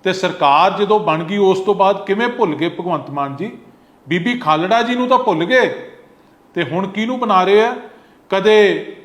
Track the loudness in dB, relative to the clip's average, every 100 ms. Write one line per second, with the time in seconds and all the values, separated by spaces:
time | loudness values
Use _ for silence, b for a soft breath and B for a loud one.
0 | -4 -2 -4 0 4 4 4 2 0 2
1 | 2 -4 -2 0 2 2 0 2 2 0
2 | -2 -2 -2 -2 -2 -2 -4 -4 -6 -6
3 | -6 -8 -8 -8 -10 -12 -20 b b b
4 | -6 -4 -2 -4 -2 0 2 0 0 -2
5 | 0 2 2 -2 2 2 2 -4 -14 -20
6 | _ b b b _ -6 -4 -4 -6 -6
7 | -6 -4 0 2 4 4 2 -4 -14 B
8 | B B _ 0 4 6 4 2 -6 -14